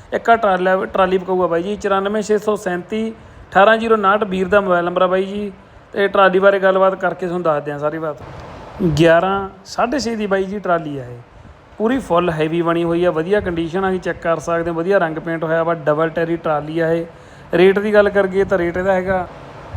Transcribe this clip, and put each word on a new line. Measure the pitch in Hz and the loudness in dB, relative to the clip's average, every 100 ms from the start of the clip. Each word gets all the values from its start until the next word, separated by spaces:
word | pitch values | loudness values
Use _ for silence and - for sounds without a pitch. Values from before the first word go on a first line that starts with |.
| - | -8
ਇੱਕ | - - | -4 2
ਆਹ | 226 | 2
ਟਰਾਲਾ, | 214 185 185 190 | 2 0 2 0
ਟਰਾਲੀ | - - 185 185 | 0 0 2 0
ਵਿਕਾਊ | 180 185 | 0 -2
ਆ | 175 | 0
ਬਾਈ | 170 | 0
ਜੀ, | 185 208 | -4 -6
ਚੁਰਾਨਵੇਂ | 202 196 196 214 | -2 -2 0 -4
ਛੇ | 208 214 | -2 -2
ਸੌ | 208 208 | 0 -4
ਸੈਂਤੀ | 196 180 175 214 226 220 - - | -4 -6 -6 -6 -6 -8 -20 -20
ਅਠਾਰਾਂ | - 180 202 226 | -2 4 4 4
ਜ਼ੀਰੋ | 220 | 2
ਉਣਾਹਠ, | 220 190 208 | 2 4 2
ਵੀਰ | 208 185 185 | 0 -2 2
ਦਾ | 202 | 2
ਮੋਬਾਈਲ | 190 175 | 4 0
ਨੰਬਰ | 175 180 | 0 0
ਆ | 185 | 0
ਬਾਈ | 185 | 0
ਜੀ। | 196 202 208 185 - - - | -2 -6 -8 -10 -20 -20 -10
ਤੇ | 220 196 | -2 0
ਟਰਾਲੀ | 202 190 185 | 4 4 6
ਬਾਰੇ | 196 202 | 4 4
ਗੱਲਬਾਤ | 190 190 190 | 2 4 2
ਕਰਕੇ | 190 180 170 185 | 2 -4 -4 -4
ਤੁਹਾਨੂੰ | 165 | -2
ਦੱਸਦੇ | 165 147 143 | -2 -2 -4
ਹਾਂ | 147 | -4
ਸਾਰੀ | 147 160 | -4 -4
ਬਾਤ। | 160 151 - - - - - - 180 147 | -8 -8 -14 -18 -18 -18 -18 -4 0 4
ਗਿਆਰਾਂ | 165 165 185 196 190 - | 6 6 4 -2 -4 -12
ਸਾਢੇ | - - 226 285 | -12 -4 -2 0
ਛੇ | 220 226 | -4 -4
ਦੀ | 208 | -2
ਬਾਈ | 196 | -2
ਜੀ | 190 208 | -2 -4
ਟਰਾਲੀ | 185 170 156 143 | -2 -2 -2 -10
ਆ | |
ਇਹ, | 120 120 - - - - - - | -10 -16 -18 -20 -20 -20 -20 -4
ਪੂਰੀ | 220 262 | -2 -2
ਫੁੱਲ | 196 170 180 | 0 0 2
ਹੈਵੀ | 156 156 165 | 0 -2 0
ਬਣੀ | 165 170 | 0 0
ਹੋਈ | 170 170 | 0 0
ਆ, | 180 | 0
ਵਧੀਆ | 156 165 208 | 0 0 0
ਕੰਡੀਸ਼ਨ | 190 170 165 175 | 0 -4 -4 -2
ਆ | 190 | -2
ਜੀ, | 190 | -2
ਚੈੱਕ | 180 160 | -4 -6
ਕਰ | 170 165 | -2 -2
ਸਕਦੇ | 151 170 170 | -2 -2 -2
ਹੋ। | 165 | -4
ਵਧੀਆ | 170 196 | 0 2
ਰੰਗ | 170 160 | 0 -4
ਪੇਂਟ | 160 165 | -6 -4
ਹੋਇਆ | 165 165 | -2 0
ਵਾ, | 165 | 0
ਡਬਲ | 165 147 151 165 | -2 0 0 0
ਟੈਰੀ | 165 165 165 | -2 -2 -2
ਟਰਾਲੀ | 165 151 147 160 | -2 -4 -4 -2
ਆ | 160 | 0
ਇਹ। | 170 165 - - - - | -2 -4 -14 -20 -20 -4
ਰੇਟ | - 185 196 | 4 4 4
ਦੀ | 208 | 2
ਗੱਲ | 208 202 | 4 4
ਕਰੀਏ | 196 190 190 | 2 0 0
ਤਾਂ | 196 190 | 0 0
ਰੇਟ | 175 180 | 0 -2
ਇਹਦਾ | 185 | 0
ਹੈਗਾ | 190 185 185 175 - - - - | 0 0 -2 -4 -12 -18 -18 -14